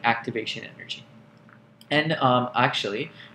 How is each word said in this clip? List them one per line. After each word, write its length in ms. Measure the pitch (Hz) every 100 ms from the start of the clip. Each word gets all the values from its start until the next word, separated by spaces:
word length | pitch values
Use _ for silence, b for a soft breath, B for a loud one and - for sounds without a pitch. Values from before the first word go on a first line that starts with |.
activation 600 | 117 113 - 113 110 110 107 -
energy. 280 | - - - - - - - - - - -
And, 220 | 147 156
um, 360 | 160 131 123 120
actually, 580 | 113 131 - 104 107 160 B B